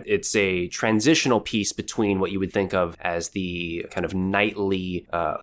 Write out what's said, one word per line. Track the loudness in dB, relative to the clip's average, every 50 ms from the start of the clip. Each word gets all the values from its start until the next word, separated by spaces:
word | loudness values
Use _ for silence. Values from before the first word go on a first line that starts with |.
| 0
it's | 0 0 0 0 0 2
a | 2 2 2 2 0 -2 -4
transitional | -4 -2 0 2 2 4 4 4 4 4 4 4 2 2
piece | 2 0 -2 -2 -2 -2
between | -4 -4 -8 -6 -2 0 2 2 2 2
what | 0 0
you | 0 -2
would | -2 0
think | 0 0 0 2 2
of | 0 0 0 -2 -4
as | -4 -2 -2 -2 -4 -4
the | -4 -4 -4 -4 -4 -4 -6 -6 -6 -6 -8 -6
kind | -4 -4 -4
of | -2 -2
knightly, | -2 0 2 2 2 2 0 0 -2 0 0 0 -2 -2 -4 -6 -6 -6 -6 -4
uh, | -2 -2 -2 -4 -4